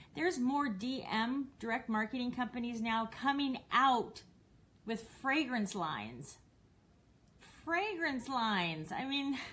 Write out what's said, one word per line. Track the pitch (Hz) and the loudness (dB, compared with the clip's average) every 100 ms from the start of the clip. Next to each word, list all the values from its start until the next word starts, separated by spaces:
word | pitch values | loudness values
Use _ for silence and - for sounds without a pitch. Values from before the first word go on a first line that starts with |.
| - | -12
There's | - 349 277 | -2 0 2
more | 247 285 285 | 2 2 2
D | 185 247 262 - | 0 -4 -4 -2
M, | 214 233 277 269 - | 0 0 -2 -4 -6
direct | 226 233 240 | -2 -2 0
marketing | 214 220 262 247 | 0 0 0 -2
companies | 247 240 247 240 226 | 0 -2 -2 -4 -2
now | 226 226 226 | 0 0 0
coming | - 262 277 277 254 - | 0 0 2 0 -2 0
out | 233 269 240 - - - - - - - - | 4 6 6 2 -8 -18 -20 -20 -20 -20 -14
with | 208 226 - - | -6 -4 -6 -4
fragrance | 262 294 262 247 196 | 2 2 2 0 0
lines. | 202 160 127 107 123 143 - - _ - - _ - - - - - - - | -2 -2 -4 -6 -8 -12 -14 -20 _ -20 -20 _ -20 -20 -20 -20 -20 -20 -12
Fragrance | 311 339 427 349 330 262 254 | 0 0 2 0 0 0 -2
lines. | 254 226 196 170 160 156 | 0 2 4 2 0 -4
I | - 262 | -4 -2
mean, | 277 277 262 - | 0 0 -2 -4